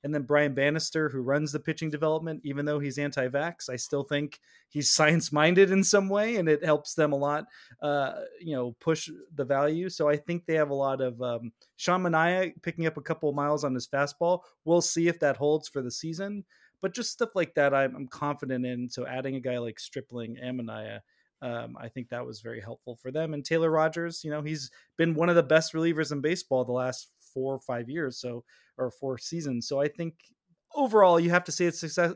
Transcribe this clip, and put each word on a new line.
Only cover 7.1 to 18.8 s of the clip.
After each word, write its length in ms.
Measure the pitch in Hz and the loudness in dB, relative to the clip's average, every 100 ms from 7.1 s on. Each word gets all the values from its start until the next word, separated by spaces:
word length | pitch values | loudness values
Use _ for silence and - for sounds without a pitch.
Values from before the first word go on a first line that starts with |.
a 40 | 139 | 2
lot, 280 | 143 147 - - - - | 0 -2 -6 -16 -20 -8
uh, 320 | 147 143 135 - 113 - | -2 0 -2 -4 -10 -10
you 160 | 170 135 | -6 -4
know, 180 | 123 - | -4 -4
push 300 | 165 156 - 156 - | 0 0 -2 -14 -10
the 100 | 147 | -4
value. 460 | 131 139 147 165 185 | 0 2 2 0 -4
So 180 | - 147 | 0 2
I 80 | 147 | 2
think 300 | 160 175 175 | 0 -6 0
they 80 | |
have 160 | 160 147 | 2 2
a 40 | |
lot 280 | 139 135 135 | 2 0 0
of, 180 | 127 117 | -2 -2
um, 320 | 123 120 120 - _ - | -4 -4 -8 -16 _ -8
Sean 260 | - 185 | 0 0
Manaea 500 | 180 165 170 185 180 - | 2 4 4 2 0 -4
picking 240 | 170 165 160 | -8 -4 -2
up 100 | 160 | -2
a 60 | |
couple 260 | - 160 151 | -4 -2 -2
of 60 | |
miles 300 | 143 143 151 | 0 0 0
on 100 | 143 | 0
his 120 | 127 - | -4 -2
fastball. 540 | 139 143 - 170 180 - _ | 0 0 0 0 0 -4 _
We'll 160 | 156 170 | 2 2
see 280 | 170 170 170 | 2 2 2
if 120 | 170 | 2
that 160 | 147 127 | 2 2
holds 320 | 147 151 - | 2 2 0
for 140 | 143 | -6
the 80 | 123 | -6
season, 540 | - 160 165 196 208 - _ _ _ | -6 -8 -8 -8 -10 -14 _ _ _
but 140 | 190 | -6
just 180 | 214 226 | -4 -6
stuff 180 | - 233 | -4 -4
like 200 | 190 165 | -2 -2
that, 200 | - 143 | 2 4
I'm, 200 | 135 135 | 4 2
I'm 140 | 131 131 | -2 -12
confident 560 | - 147 143 131 127 | -6 -6 -4 -4 -4
in. 240 | 123 123 | -4 -4